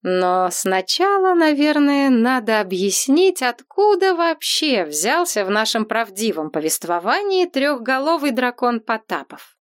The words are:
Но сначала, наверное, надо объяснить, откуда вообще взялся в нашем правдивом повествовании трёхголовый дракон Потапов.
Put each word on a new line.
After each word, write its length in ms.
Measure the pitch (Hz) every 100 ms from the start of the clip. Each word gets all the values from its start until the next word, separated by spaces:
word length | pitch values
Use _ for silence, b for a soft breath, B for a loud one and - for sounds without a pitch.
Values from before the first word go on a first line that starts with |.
Но 460 | 185 185 180 185 185
сначала, 840 | 180 190 190 185 - 381 403 381
наверное, 720 | 359 320 285 302 302 285 277 277
надо 520 | 247 233 262 220 220
объяснить, 840 | 190 180 196 190 - 285 381 370
откуда 720 | 254 240 - - 415 392 381
вообще 720 | 339 339 320 - - 311 240 160
взялся 580 | 151 202 311 349 -
в 60 | 190
нашем 340 | 208 220 226
правдивом 680 | 214 226 226 190 220 160 156
повествовании 920 | 156 156 - 170 175 180 311 403 381
трёхголовый 840 | 359 277 277 277 233 262 285 330 285
дракон 500 | 240 247 240 240 240
Потапов. 800 | 220 220 _ 170 - - - _